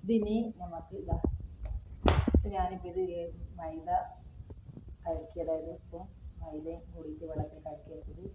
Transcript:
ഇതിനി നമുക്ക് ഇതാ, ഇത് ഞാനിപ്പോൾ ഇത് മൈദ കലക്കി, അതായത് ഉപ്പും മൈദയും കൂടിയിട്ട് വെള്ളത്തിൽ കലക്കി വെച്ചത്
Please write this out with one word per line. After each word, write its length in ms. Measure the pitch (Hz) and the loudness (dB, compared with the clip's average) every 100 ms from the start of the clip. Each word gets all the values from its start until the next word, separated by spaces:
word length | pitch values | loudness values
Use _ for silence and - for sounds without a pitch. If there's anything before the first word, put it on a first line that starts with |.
ഇതിനി 320 | 190 226 208 220 220 - | 6 4 6 4 2 -2
നമുക്ക് 340 | 175 165 - 196 | -6 -6 -8 -8
ഇതാ, 140 | - - - - - - - - - - - - - - | 0 2 4 0 -4 -6 -4 -4 -6 6 8 8 10 8
ഇത് 100 | 208 196 | 8 2
ഞാനിപ്പോൾ 340 | 180 185 185 | 2 0 -4
ഇത് 100 | 175 185 170 170 165 - 175 | 0 0 0 -4 -6 -10 -8
മൈദ 280 | 165 160 160 180 - - - - - - - - - - | -6 -6 2 2 2 -10 -16 -16 -14 -14 -14 -14 -14 -10
കലക്കി, 340 | - 160 156 175 | -2 -2 -4 -6
അതായത് 260 | 165 160 160 170 | -2 0 -2 -8
ഉപ്പും 260 | - 170 190 - - - | -10 -12 -12 -12 -14 -10
മൈദയും 400 | 165 156 156 170 - | -8 -6 -6 -8 -10
കൂടിയിട്ട് 320 | 165 156 151 165 | -10 -10 -8 -6
വെള്ളത്തിൽ 300 | 156 151 - 160 | -2 -4 -4 -10
കലക്കി 240 | 151 - | -10 -10
വെച്ചത് 300 | 160 151 165 185 | -12 -10 -10 -10